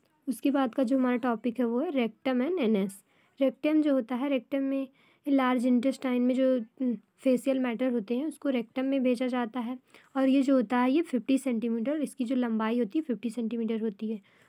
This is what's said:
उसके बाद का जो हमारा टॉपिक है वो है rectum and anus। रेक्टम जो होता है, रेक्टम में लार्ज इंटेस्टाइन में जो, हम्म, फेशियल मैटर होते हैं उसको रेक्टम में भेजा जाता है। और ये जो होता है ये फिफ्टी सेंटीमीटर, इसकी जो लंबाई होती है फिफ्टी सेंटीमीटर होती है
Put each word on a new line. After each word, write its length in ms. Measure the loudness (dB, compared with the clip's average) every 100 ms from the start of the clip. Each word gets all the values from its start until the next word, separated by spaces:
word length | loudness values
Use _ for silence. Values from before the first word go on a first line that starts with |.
| _ _ -8
उसके 220 | -2 0
बाद 240 | 2 0
का 80 | 0
जो 160 | 0 2
हमारा 180 | 2 0
टॉपिक 420 | 0 -2 -4 -2
है 80 | -2
वो 140 | 0
है 100 | -2
rectum 520 | -2 -2 -4 -2 -2
and 180 | 0 0
anus। 320 | 2 2 0 -6 _ _ _ -2
रेक्टम 420 | -2 0 2 2
जो 100 | 4
होता 220 | 2 0
है, 140 | -4 -2
रेक्टम 340 | -2 -2 -4
में 260 | -2 -2 -6 _ _ _ 0
लार्ज 400 | 2 4 2 4
इंटेस्टाइन 560 | 2 2 -2 -2 0
में 120 | 2
जो, 240 | 2 2 2
हम्म, 380 | -2 -6 -4 -4 _ _
फेशियल 400 | 0 2 2 0
मैटर 340 | -2 -2 -2
होते 240 | -2 -2 -4
हैं 100 | -4
उसको 220 | -4 -2
रेक्टम 360 | -2 -4 -4
में 180 | -2 0
भेजा 240 | 0 0 -2
जाता 340 | -2 -4 -6
है। 180 | -8 -8 _ -20 -8 0
और 120 | 2
ये 140 | 4
जो 120 | 4
होता 240 | 2 2 2
है 140 | 2
ये 100 | 2
फिफ्टी 340 | 0 -2 0 0
सेंटीमीटर, 600 | 0 -2 -2 -2 -2 -2
इसकी 240 | -4 -6
जो 120 | -4 -2
लंबाई 420 | 0 0 0 0
होती 200 | 0 -2
है 40 |
फिफ्टी 280 | -4 -4 -4
सेंटीमीटर 500 | -6 -6 -4 -4 -2
होती 300 | -4 -4 -8
है 80 | -8 _ _